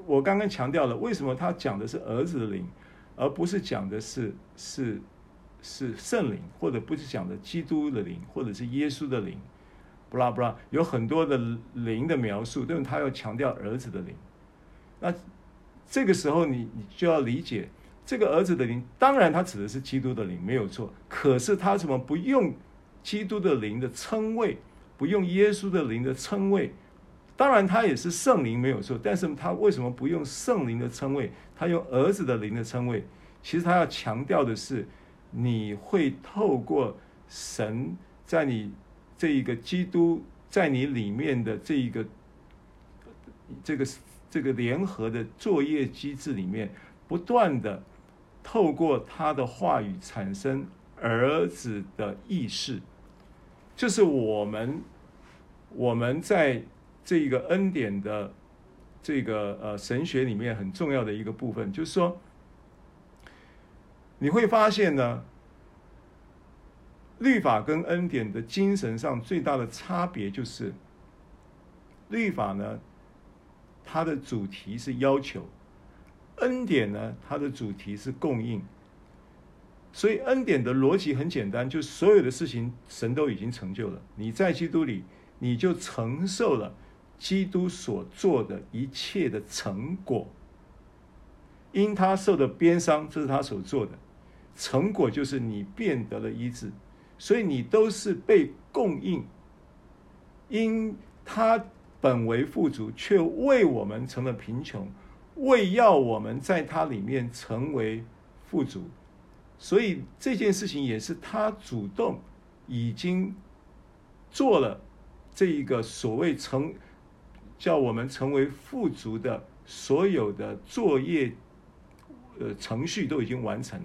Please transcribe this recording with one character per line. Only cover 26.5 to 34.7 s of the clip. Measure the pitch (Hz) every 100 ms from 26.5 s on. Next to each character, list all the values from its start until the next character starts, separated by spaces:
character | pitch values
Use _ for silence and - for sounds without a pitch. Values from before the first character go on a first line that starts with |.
谓？ | 196 127 - - - - - - -
当 | 285
然 | 233 190
他 | 220 220
也 | 127
是 | 175
圣 | 170 214 190
灵， | 120 120
没 | 127
有 | 135
错， | 190 117
但 | 208 185
是 | 180
他 | 143 170
为 | 175 208
什 | 139
么 | 123
不 | 123 135
用 | 170 143
圣 | - - 226 127
灵 | 113
的 | 120
称 | - 139 139
谓， | 123 - - -
他 | 170
用 | 170 -
儿 | 127 156
子 | 202 139
的 | 117
灵 | 107
的 | 117
称 | 113 123 123
谓？ | 113 - - - -
其 | - 165
实 |
他 | 170 180
要 | 147
强 | - 120 110 139
调 | 175
的 | 139
是， | - -